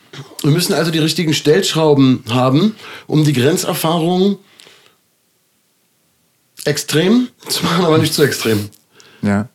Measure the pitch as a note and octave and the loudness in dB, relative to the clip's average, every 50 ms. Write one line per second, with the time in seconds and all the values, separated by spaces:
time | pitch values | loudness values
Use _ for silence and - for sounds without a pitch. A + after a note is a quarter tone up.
0 | _ _ - - - - - - - C#3+ D3 F3+ F3 - F3 C#3+ D#3+ E3 D#3+ D#3+ | _ _ -20 -20 -20 -20 -12 -2 0 0 2 2 0 0 0 0 0 -2 -2 -2
1 | D3+ D#3+ D3 - F3 D#3+ C#3+ - - D3 D#3 G3 F#3+ - - D#3+ D#3+ D3+ C#3+ C#3 | -2 -2 -2 -2 -2 -2 -2 0 2 2 2 2 0 0 -2 0 2 2 4 4
2 | C3+ C3 B2 G#2+ - A2 A#2+ B2+ B2+ C3 C3 D#3 G3 A3 G#3+ - - - - - | 4 4 2 0 -2 -4 -2 0 2 2 2 2 2 0 -2 -6 -12 -20 -20 -18
3 | - - - D3+ D#3 D3+ C#3 A#2+ A#2 C#3+ F3+ F3+ - - F3 - - D#3+ E3+ E3+ | -8 -2 0 0 0 2 2 2 2 0 0 0 -2 -6 -4 -2 -2 -2 0 0
4 | D#3+ F3 F#3 F#3 F#3+ G3+ G3 - _ _ _ - - - - _ _ _ _ _ | 0 0 0 2 2 0 0 -4 _ _ _ -20 -20 -20 -20 _ _ _ _ _
5 | _ _ _ _ _ _ _ _ _ _ _ _ _ _ _ _ _ _ _ _ | _ _ _ _ _ _ _ _ _ _ _ _ _ _ _ _ _ _ _ _
6 | _ _ _ _ _ _ _ _ _ _ _ - - D3 D3 - - - - D3+ | _ _ _ _ _ _ _ _ _ _ _ -6 -4 -4 -4 -4 -4 -2 0 0
7 | F3 F#3+ A3+ B3 B3 - - _ - - - - F3 E3+ F3 F#3 F3+ D#3+ D#3 D#3 | 2 2 2 2 0 -2 -6 _ -12 -10 -6 -4 -2 -2 0 0 2 2 2 2
8 | D#3 D3+ - D#3+ D3 B2+ - - - A2+ A2 G#2 G#2 G2+ - _ _ _ _ _ | 2 0 0 0 0 0 0 -2 -2 -2 -2 -2 -4 -8 -12 _ _ _ _ _
9 | _ - - _ - G#2 G2+ G2+ A2+ - | _ -20 -12 _ -4 -2 -2 -2 -4 -6